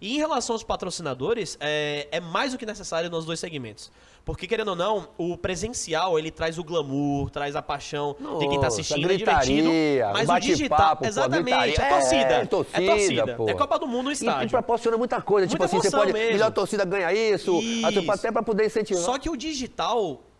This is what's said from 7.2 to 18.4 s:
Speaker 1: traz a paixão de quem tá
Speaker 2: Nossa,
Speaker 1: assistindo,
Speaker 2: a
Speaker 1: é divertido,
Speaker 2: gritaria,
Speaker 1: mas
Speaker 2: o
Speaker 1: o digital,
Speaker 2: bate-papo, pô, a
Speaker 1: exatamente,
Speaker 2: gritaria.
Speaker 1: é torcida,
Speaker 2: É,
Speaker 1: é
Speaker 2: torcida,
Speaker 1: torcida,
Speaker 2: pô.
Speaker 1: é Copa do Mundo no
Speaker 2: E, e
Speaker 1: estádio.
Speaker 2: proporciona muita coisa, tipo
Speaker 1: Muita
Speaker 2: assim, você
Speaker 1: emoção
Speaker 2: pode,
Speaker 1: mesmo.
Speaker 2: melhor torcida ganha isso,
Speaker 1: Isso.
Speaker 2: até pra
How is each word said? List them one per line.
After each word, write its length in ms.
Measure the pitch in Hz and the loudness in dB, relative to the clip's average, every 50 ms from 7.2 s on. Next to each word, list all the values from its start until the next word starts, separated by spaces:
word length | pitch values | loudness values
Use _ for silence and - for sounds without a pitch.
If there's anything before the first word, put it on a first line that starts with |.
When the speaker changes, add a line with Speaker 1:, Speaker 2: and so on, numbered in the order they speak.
| 139 - | -2 -4
Speaker 1:
traz 260 | - 147 143 147 143 | -4 -6 -6 -4 -4
a 60 | 151 | -6
paixão 520 | - - 151 139 - - - 147 143 147 143 143 | -6 -6 -8 -8 -6 -8 -6 -4 -4 -4 -4 -6
de 300 | 269 302 - 165 147 143 | -8 -6 -4 -2 0 0
quem 120 | 143 139 | 2 2
tá 60 | 139 | 2
Speaker 2:
Nossa, 20 | 127 | 0
Speaker 1:
assistindo, 420 | 113 101 - - 151 143 147 180 | 0 -2 -2 -2 -2 0 2 2
Speaker 2:
a 20 | |
Speaker 1:
é 40 | 196 | 0
divertido, 520 | 185 220 208 170 151 135 127 139 147 156 165 | 2 2 2 4 4 4 4 4 4 4 4
Speaker 2:
gritaria, 420 | 165 160 156 151 143 131 117 104 | 4 4 4 4 4 2 2 2
Speaker 1:
mas 160 | 101 113 117 120 | 2 0 2 4
Speaker 2:
o 40 | |
Speaker 1:
o 80 | 175 180 | 2 2
digital, 380 | 196 269 170 143 294 262 147 151 | 4 2 2 2 2 2 4 6
Speaker 2:
bate-papo, 200 | - - 156 - | 6 6 4 2
pô, 60 | - | 0
a 40 | 226 | -2
Speaker 1:
exatamente, 360 | 202 - - 127 - - - | 0 0 0 2 2 0 2
Speaker 2:
gritaria. 300 | - 247 - - - - | 2 2 2 2 2 2
Speaker 1:
é 140 | - - - | 2 2 4
torcida, 280 | - - 139 127 131 | 4 4 4 4 4
Speaker 2:
É, 260 | 135 135 - - 123 | 4 4 4 4 2
Speaker 1:
é 40 | - | 2
Speaker 2:
torcida, 400 | - - 185 143 - - 202 185 | 2 0 0 0 0 -2 0 2
Speaker 1:
torcida, 480 | 196 226 214 202 180 - - 110 107 117 | 4 4 4 4 2 2 2 0 0 0
Speaker 2:
pô. 140 | 120 113 107 | -2 0 0
Speaker 1:
é 60 | 101 | 2
Copa 240 | 90 285 285 339 302 | 0 2 2 0 0
do 80 | 349 277 | 0 -2
Mundo 160 | 233 247 254 | -4 -2 -2
no 60 | 277 | -2
Speaker 2:
E, 20 | |
e 20 | 294 | -4
Speaker 1:
estádio. 360 | - 226 220 156 139 - 214 | -2 -2 -2 0 0 -2 0
Speaker 2:
proporciona 460 | - 247 - - 233 226 - 233 226 | 0 0 2 2 -2 0 2 0 0
muita 240 | 226 247 240 262 226 | 0 0 0 -2 -4
coisa, 280 | - - 202 208 190 175 | 0 2 4 4 4 2
tipo 120 | - 165 | 2 0
Speaker 1:
Muita 40 | 185 | 0
Speaker 2:
assim, 180 | 170 - - | 2 2 2
você 60 | - 196 | 2 4
Speaker 1:
emoção 120 | - - | 4 4
Speaker 2:
pode, 120 | - 254 | 2 4
Speaker 1:
mesmo. 200 | 233 214 226 233 | 2 0 2 2
Speaker 2:
melhor 200 | 220 202 220 220 | 2 4 2 2
torcida 320 | 208 208 196 - - 208 196 | 2 0 0 0 0 0 0
ganha 280 | 180 190 202 180 165 | 0 0 0 2 2
isso, 460 | 185 214 226 220 202 170 - - 180 170 | 2 2 4 2 2 2 2 2 2 2
Speaker 1:
Isso. 500 | 226 226 233 226 226 165 190 202 175 165 | 2 0 -2 0 0 2 2 2 2 2
Speaker 2:
até 220 | 208 196 - 226 | 0 0 0 -2
pra 120 | 220 233 | -2 0